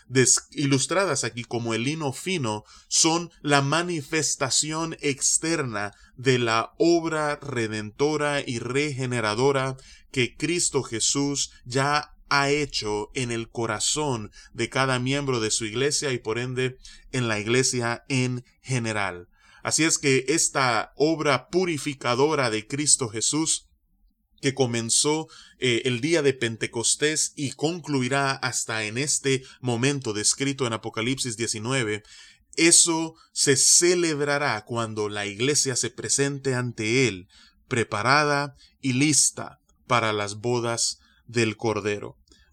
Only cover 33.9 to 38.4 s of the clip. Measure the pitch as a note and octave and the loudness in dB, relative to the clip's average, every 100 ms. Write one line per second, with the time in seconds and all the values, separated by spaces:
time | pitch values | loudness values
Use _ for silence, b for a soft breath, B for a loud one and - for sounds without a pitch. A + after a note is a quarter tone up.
33.9 | F3+ E3 C#3+ C#3+ C#3+ C#3+ G#2+ - A#2 A2 | 4 2 0 0 0 0 -2 -4 -4 -4
34.9 | G#2+ G#2 G#2 G#2 G2+ C3 C#3+ C3+ A#2+ A#2 | -4 -4 -4 -4 -2 0 2 0 -2 -4
35.9 | - A2 - C#3+ C#3 C#3 B2 B2 A2+ G#2+ | -4 -2 0 0 -2 -2 -2 -2 -2 0
36.9 | B2+ A#2+ F#2 F2+ b b b - A#2 G#2+ | 2 2 0 -12 b b b -4 -2 0
37.9 | G#2 A#2 D3 D3 C#3+ | 0 4 4 4 0